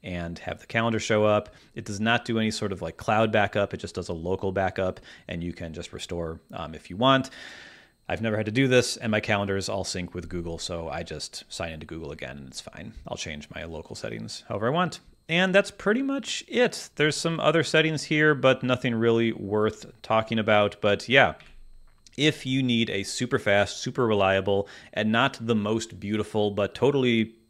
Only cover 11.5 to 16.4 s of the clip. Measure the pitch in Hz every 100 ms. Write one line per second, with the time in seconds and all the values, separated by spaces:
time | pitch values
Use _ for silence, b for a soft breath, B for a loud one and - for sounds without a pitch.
11.5 | - 85 80 71 82 80 76 67 71 65
12.5 | - - - - - - - - 73 73
13.5 | 80 80 80 - - - 57 113 - -
14.5 | 107 113 156 180 - - _ - 170 190
15.5 | 190 202 - - 226 269 277 - -